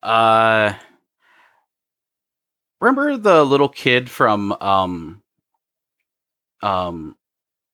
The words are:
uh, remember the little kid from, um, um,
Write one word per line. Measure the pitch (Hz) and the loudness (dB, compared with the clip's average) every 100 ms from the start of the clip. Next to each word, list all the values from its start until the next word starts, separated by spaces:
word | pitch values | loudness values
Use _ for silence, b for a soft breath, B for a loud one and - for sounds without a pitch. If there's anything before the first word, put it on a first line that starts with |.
uh, | 107 113 113 110 113 110 104 101 B B _ _ _ _ _ _ _ _ _ _ _ _ _ _ _ _ _ _ | -4 0 2 2 2 2 0 -4 B B _ _ _ _ _ _ _ _ _ _ _ _ _ _ _ _ _ _
remember | 226 269 294 269 | -2 0 -2 -2
the | 208 160 | 2 4
little | 139 139 139 | 4 2 0
kid | - 135 123 127 | -2 0 0 -2
from, | - 123 104 101 | 0 0 0 -2
um, | - 98 95 92 87 80 101 _ _ _ _ _ _ _ _ _ _ _ _ _ _ | -4 0 0 0 -6 -12 -18 _ _ _ _ _ _ _ _ _ _ _ _ _ _
um, | 104 92 90 85 78 - _ _ _ _ _ | -4 -4 -4 -10 -14 -18 _ _ _ _ _